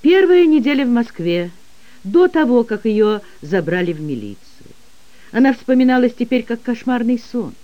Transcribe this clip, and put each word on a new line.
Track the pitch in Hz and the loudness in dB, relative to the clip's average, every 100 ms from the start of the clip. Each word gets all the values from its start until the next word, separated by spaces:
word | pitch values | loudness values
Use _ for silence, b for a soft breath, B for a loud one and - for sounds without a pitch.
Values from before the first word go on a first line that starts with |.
Первая | 302 381 381 359 339 | 4 2 4 4 4
неделя | 302 240 277 | 2 2 0
в | 262 | 0
Москве, | 233 233 - 170 170 175 - - - b b | 0 -2 -6 -4 -4 -4 -12 -20 -20 b b
до | 190 330 359 | -2 2 2
того, | 330 277 247 | 2 2 2
как | 233 214 | 0 -4
её | 220 214 214 214 b b | -2 0 0 0 b b
забрали | 147 185 160 180 180 | -4 -4 -2 -2 -4
в | 156 | -6
милицию. | 151 127 104 98 - - - - - - - b b | -8 -8 -10 -16 -20 -20 -20 -20 -20 -20 -20 b b
Она | 226 269 | 0 0
вспоминалась | 233 - 254 254 254 240 - | 0 0 2 4 2 0 -2
теперь | 240 254 | -4 -4
как | 233 233 | -4 -8
кошмарный | - 233 - 247 233 240 - | -6 -6 -4 -2 -2 -4 -6
сон. | 240 165 - | -8 -8 -12